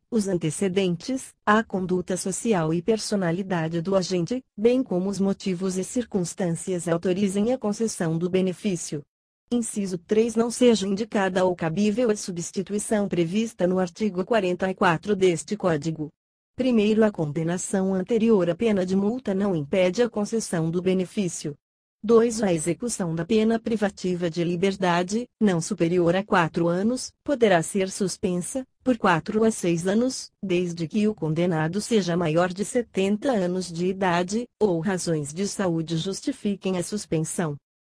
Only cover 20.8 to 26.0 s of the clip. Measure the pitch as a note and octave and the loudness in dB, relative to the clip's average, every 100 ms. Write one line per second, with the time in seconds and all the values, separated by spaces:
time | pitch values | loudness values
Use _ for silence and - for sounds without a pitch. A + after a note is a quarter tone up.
20.8 | F3+ F#3 F3+ - F3+ - D#3 D3 _ _ | 0 0 0 -2 -4 -4 -8 -12 _ _
21.8 | _ _ G#3 A#3 A#3 A3 G3+ E3 E3+ E3 | _ _ 4 4 4 2 0 0 0 -4
22.8 | A#3+ - F3 E3 E3 A3 A3 A3+ A3+ A3 | -4 -4 -2 -2 0 2 2 0 -2 -2
23.8 | G3+ - F#3 F3 F3 E3 E3+ F3 G3 F#3+ | -2 -2 -4 -2 -2 -2 -2 0 0 0
24.8 | F#3 F3 F3+ G#3+ B3 _ G#3 E3+ - G3 | 0 2 0 -4 -6 _ 2 2 0 0
25.8 | E3 F3+ | 2 4